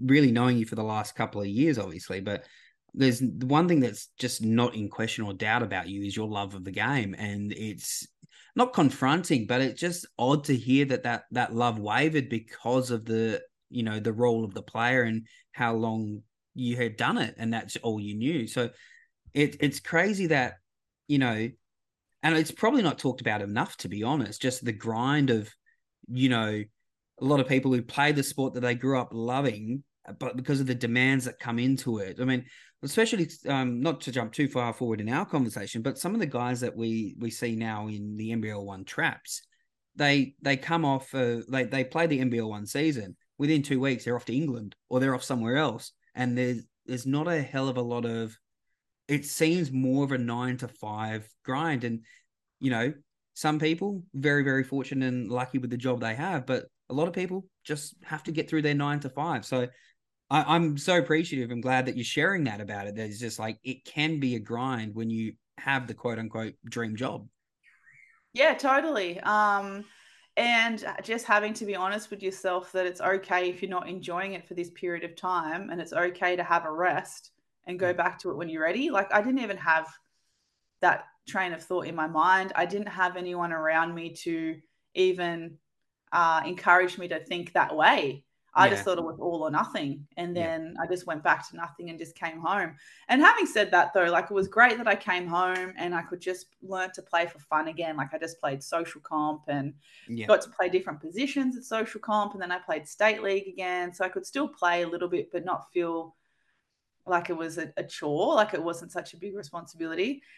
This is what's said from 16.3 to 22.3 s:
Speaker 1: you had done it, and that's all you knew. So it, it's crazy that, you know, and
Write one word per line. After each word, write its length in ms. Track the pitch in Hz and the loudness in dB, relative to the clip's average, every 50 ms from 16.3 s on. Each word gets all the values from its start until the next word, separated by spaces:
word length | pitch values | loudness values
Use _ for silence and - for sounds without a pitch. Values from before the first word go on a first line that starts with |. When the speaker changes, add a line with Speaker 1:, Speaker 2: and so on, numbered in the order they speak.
| _ _ _ _ _ | _ _ _ _ _
Speaker 1:
you 220 | - 127 120 123 | -6 -4 -4 -2
had 200 | 123 120 113 110 | 0 -2 -2 -2
done 220 | 110 120 135 208 240 | 0 0 0 0 0
it, 160 | 117 107 - | -2 -4 -4
and 160 | - 117 113 113 | -4 -4 -2 -2
that's 240 | 113 - 101 - | -2 -4 -6 -10
all 240 | - - 117 107 107 | -6 -4 -2 -2 -2
you 140 | 101 104 104 | -4 -6 -6
knew. 320 | 107 113 143 175 151 113 | -4 -2 -2 -2 -2 -4
So 240 | 110 - 127 120 117 - - - - - - _ _ _ _ _ - _ | -2 -2 -2 -2 -2 -4 -10 -20 -20 -20 -20 _ _ _ _ _ -6 _
it, 220 | 143 147 139 - - | 2 2 2 2 0
it's 200 | 147 143 143 - | 0 0 0 -2
crazy 480 | - - 170 165 180 208 214 190 190 160 | -6 -2 0 2 2 2 2 0 2 2
that, 260 | 156 139 123 117 - - _ _ _ _ _ _ _ _ _ | 2 2 2 0 -4 -10 _ _ _ _ _ _ _ _ _
you 120 | - 147 139 | 0 2 4
know, 320 | 135 120 113 107 110 120 117 - _ _ _ _ _ _ _ _ _ _ _ _ - | 4 4 2 0 -2 -4 -4 -10 _ _ _ _ _ _ _ _ _ _ _ _ 0
and 140 | 156 | 2